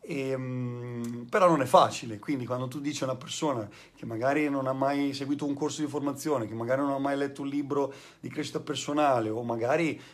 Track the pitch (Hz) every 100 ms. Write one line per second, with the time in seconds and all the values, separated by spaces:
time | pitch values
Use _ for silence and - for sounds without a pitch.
0 | - 139 135 131 127 127 123 120 120 120
1 | 117 120 120 214 185 160 123 185 147 -
2 | 123 107 - 139 120 127 127 139 143 147
3 | 135 127 - - 156 123 104 - - -
4 | 117 113 127 147 151 139 131 135 135 143
5 | 143 131 139 143 147 139 151 - 151 139
6 | 143 127 156 139 107 113 117 131 143 139
7 | 139 139 139 135 139 143 139 139 135 -
8 | - - 127 143 143 156 139 135 - 147
9 | 147 127 110 107 120 117 117 156 165 127
10 | -